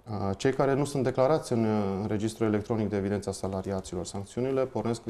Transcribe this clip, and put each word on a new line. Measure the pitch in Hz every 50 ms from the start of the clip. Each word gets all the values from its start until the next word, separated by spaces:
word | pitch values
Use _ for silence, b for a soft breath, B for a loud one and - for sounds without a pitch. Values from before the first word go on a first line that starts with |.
| - -
uh, | 107 98 98 98 98
cei | - - 135 131
care | - 143 139 139
nu | 131 147
sunt | 139 - 139 123
declarați | 127 127 - 127 135 156 151 - - 127
în, | 113 113
uh, | 110 107 107 101 98 98 95
în | 104
Registrul | 101 107 104 107 113 107 - 113
Electronic | 110 107 104 101 - 117 110 107 98
de | 104
Evidență | 101 95 98 104 101 98 101
a | 95
Salariaților, | - - 95 95 95 95 98 98 95 95 - - 90 85
sancțiunile | - - 101 98 95 - 120 123 135 135 131 131
pornesc | 127 - 113 107 117 117 113 -